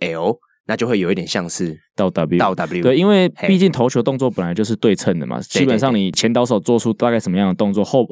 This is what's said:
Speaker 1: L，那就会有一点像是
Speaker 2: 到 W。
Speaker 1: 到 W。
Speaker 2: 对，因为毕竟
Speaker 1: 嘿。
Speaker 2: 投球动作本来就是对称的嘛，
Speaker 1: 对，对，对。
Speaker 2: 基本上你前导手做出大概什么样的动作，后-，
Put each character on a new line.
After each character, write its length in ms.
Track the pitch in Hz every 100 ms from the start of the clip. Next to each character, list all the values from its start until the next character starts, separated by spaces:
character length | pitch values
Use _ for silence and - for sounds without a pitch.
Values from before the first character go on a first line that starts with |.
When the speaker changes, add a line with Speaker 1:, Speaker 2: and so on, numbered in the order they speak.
Speaker 1:
L， 360 | 87 82 87 120 _ _ -
那 100 | 107
就 100 | 117
会 120 | 110
有 120 | 87
一 40 |
点 120 | 92 82
像 220 | 104 87
是 260 | - 87 78 _ -
Speaker 2:
到 140 | 95
W。 280 | 85 80 87
Speaker 1:
到 160 | 110
W。 280 | 92 85 87
Speaker 2:
对， 120 | 87
因 140 | 131 190
为 220 | 202 180 - 196
毕 100 | 190
竟 120 | 190
Speaker 1:
嘿。 40 |
Speaker 2:
投 160 | 135 123
球 140 | 127
动 160 | 117 135
作 120 | 131
本 140 | 104
来 80 | 87
就 100 | 87
是 140 | 107 113
对 180 | 117
称 240 | 95 - 87
的 80 | 65
嘛， 120 | 60
Speaker 1:
对， 40 |
对， 60 | -
对。 60 | 98
Speaker 2:
基 40 |
本 140 | 90 113
上 160 | 135
你 180 | 110 95
前 180 | 85 113
导 140 | 117
手 160 | 123 113
做 180 | 107 117
出 140 | 117
大 180 | 107 120
概 80 | 117
什 140 | 101
么 60 | 90
样 100 | 98
的 60 |
动 180 | 90 104
作， 100 | 98
后-， 220 | 98 135 117